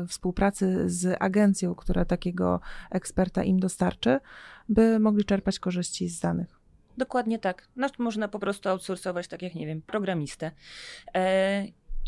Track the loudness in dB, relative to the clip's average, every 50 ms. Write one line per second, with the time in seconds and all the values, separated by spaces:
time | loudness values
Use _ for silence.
0 | -4 -6 -8 -6 -4 -4 0 2 2 2 2 2 0 0 2 0 0 0 -2 0
1 | 0 0 0 0 0 2 4 6 6 6 4 2 0 -4 -4 -4 -2 0 2 2
2 | 2 2 0 -2 -2 -4 -2 0 0 0 0 0 -4 -8 -14 -14 -12 -4 -6 -4
3 | -4 -2 0 0 0 0 0 -2 2 2 2 2 2 0 0 0 0 0 0 0
4 | 2 2 2 2 0 -6 -20 -20 -20 -20 -20 -16 -4 2 6 6 6 6 6 4
5 | 4 4 4 4 2 2 0 0 2 -2 -2 -2 -2 -2 -2 -2 -4 -4 -6 -6
6 | -6 -6 -4 -4 -2 -2 -2 -2 -4 -6 _ _ _ _ _ _ _ _ -4 -4
7 | -4 0 0 0 0 0 -2 0 -2 -4 -4 -4 _ _ -6 -4 -4 -4 -2 -2
8 | -4 -2 -2 -2 -4 -4 -4 -4 -2 -2 -4 -2 -2 -2 -2 -2 -2 -6 -6 -6
9 | -4 -6 -4 -4 -6 -8 -10 -10 -10 -8 -8 -8 -6 -6 -6 -8 -8 -4 -4 -2
10 | -2 0 -2 -2 -2 -6 -6 -8 -8 -8 -8 -12 -20 -20 -18 -18 -16 -16 -18 -18
11 | -14 -4 0 2 2 4 4 2 2 2 0 -2 -4 -6 -12 _ _ -6 -4 -2
12 | -2